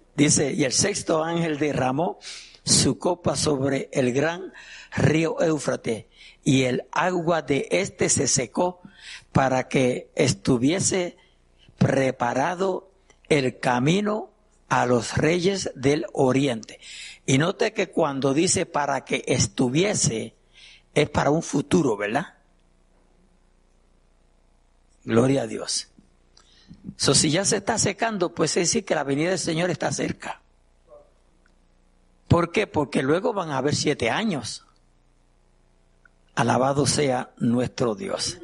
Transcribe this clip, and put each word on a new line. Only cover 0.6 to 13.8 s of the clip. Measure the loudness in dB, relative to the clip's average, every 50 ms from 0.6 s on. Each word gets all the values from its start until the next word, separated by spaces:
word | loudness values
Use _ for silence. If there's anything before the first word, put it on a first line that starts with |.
| 0
el | 0 0
sexto | 0 0 0 -2 -4 -2 0 0 0 0
ángel | 0 -2 -2 -2 -2 0 0
derramó | -2 -2 0 0 -2 -2 0 0 -2 -4 -4 -8 -14 -16 -16 -16 -18 -20 -20 -10 -2
su | 0 2 2 4 2 0 0
copa | 0 -2 -2 0 -2 -2 -2
sobre | 0 0 0 0 0 0 0 0 -2 -4 -4 -2
el | 0 0 0 2
gran | 0 0 0 -2 -4 -10 -14 -16 -18 -20 -20 -20 -20 -18 -10 -4
río | 2 2 4 4 4 2 0 0 0
Éufrates, | 0 0 0 0 -2 -4 -4 -4 -4 -6 -6 -6 -6 _ _ -20 -20 -20 -18 _ 0
y | 4 4 4 4
el | 2 0 -2 -4 -4
agua | -4 -2 0 0 0 0 0 0 0 0
de | 0 0 -2 -2 0 0
éste | 0 -2 -2 -2 -4 -2 0 0
se | 0 0 0 0
secó, | 0 -2 -2 -2 -2 0 0 0 -2 -6 -16 -20 -20 -20 -20 -18 -18 -18 -10 _
para | 2 2 4 4 2 0 0 0
que | 0 2 2 2 0 -2 -6 -8 -2
estuviese | 0 2 2 0 0 0 0 2 2 2 2 0 2 0 0 0 0 -2 -4 -6 _ _ _ _ _ _ _ _ _ _ _ -2 0
preparado | 2 2 4 2 2 0 0 0 -2 -2 0 0 0 0 0 -2 -2 -2 -2 -4 -6 -12 _ _ _ _ -20 _ _ 0
el | 2 2 2 0 -2 -2
camino | 0 0 2 2